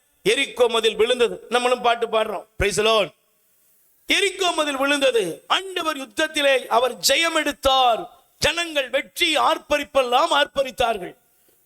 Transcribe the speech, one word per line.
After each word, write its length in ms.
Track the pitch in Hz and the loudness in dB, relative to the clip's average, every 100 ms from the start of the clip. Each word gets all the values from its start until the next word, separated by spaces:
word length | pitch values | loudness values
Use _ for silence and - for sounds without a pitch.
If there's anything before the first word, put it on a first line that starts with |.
| _ _ 180 | _ _ 0
எரிக்கோ 380 | 247 277 - 240 | 0 0 2 2
மதில் 280 | 226 220 196 | 2 0 2
விழுந்தது. 500 | 233 247 226 180 - | 0 2 0 -2 -2
நம்மளும் 320 | 240 247 247 | 0 0 0
பாட்டு 260 | 233 226 220 | 0 0 0
பாடுறோம். 400 | 220 214 180 - - | -2 -2 -6 -10 -4
Praise 180 | 196 185 | -2 0
the 60 | |
Lord. 260 | 214 220 160 _ _ _ _ _ _ _ _ _ - | 2 2 0 _ _ _ _ _ _ _ _ _ -2
எரிக்கோ 400 | 330 392 370 359 | 0 0 -2 -4
மதில் 240 | 320 294 269 | -2 -2 -2
விழுந்தது. 680 | 277 285 269 233 175 - - | 0 0 2 0 -2 -6 -4
ஆண்டவர் 500 | 339 381 359 320 277 | -4 -4 -6 -6 -6
யுத்தத்திலே 680 | 262 - 311 311 277 262 254 | -8 -4 -2 0 2 2 0
அவர் 320 | 220 247 214 | 0 0 -2
ஜெயம் 380 | 165 294 330 320 | 0 2 2 0
எடுத்தார். 760 | 294 - 269 262 254 214 170 - _ - | -2 -2 2 4 4 2 -4 -16 _ -4
ஜனங்கள் 500 | 277 330 339 294 254 | -2 -2 -4 -4 -2
வெற்றி 480 | 262 269 - 339 294 | -4 -6 -2 0 2
ஆர்ப்பரிப்பெல்லாம் 920 | 247 311 - 294 285 269 247 247 330 | 2 0 -2 -4 0 0 2 2 2
ஆர்ப்பரித்தார்கள். 840 | 285 294 277 262 220 240 220 170 - _ _ _ _ | 2 0 -2 -4 -2 -2 -2 -8 -16 _ _ _ _